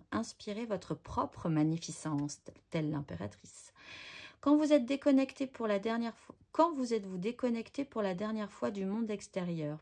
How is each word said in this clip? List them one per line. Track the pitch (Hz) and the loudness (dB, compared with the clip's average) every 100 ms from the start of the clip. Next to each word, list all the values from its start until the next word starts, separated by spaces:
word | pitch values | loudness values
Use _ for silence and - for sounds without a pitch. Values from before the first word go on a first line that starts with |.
| - | -6
Inspirez | 214 226 - - 202 | -4 -4 -8 -8 -6
votre | 233 190 - | -4 -4 -4
propre | 151 - 226 269 - 180 | -8 -6 -4 -4 -2 0
magnificence, | 156 156 165 - - 156 147 147 - - - - | 4 4 2 -4 -8 -4 -2 -4 -8 -16 -20 -6
telle | 165 151 | -4 -2
l'impératrice. | 151 135 82 98 - - - - _ - - - - - - | -4 -6 -8 -10 -12 -20 -20 -20 _ -20 -18 -16 -16 -18 -2
Quand | 285 302 | 4 6
vous | 302 | 8
êtes | 294 233 | 6 6
déconnecté | 277 294 269 269 - 262 | 2 6 6 4 0 -6
pour | - 226 | -2 0
la | 202 | 0
dernière | 214 226 233 - | 2 0 -2 -6
fois, | - - _ | -18 -20 _
quand | - 330 | 4 4
vous | 285 247 | 4 0
êtes-vous | 226 196 185 | -2 -2 -4
déconnecté | 202 247 247 233 220 - | -4 -2 0 0 -4 -6
pour | 277 220 | -6 -2
la | 202 | -2
dernière | 185 214 220 208 | -2 -4 -4 -6
fois | - 240 | -4 -4
du | 202 190 | -2 -2
monde | 214 220 | -2 -2
extérieur ? | 202 - 190 175 165 151 156 | -6 -6 -4 -4 -2 -4 -6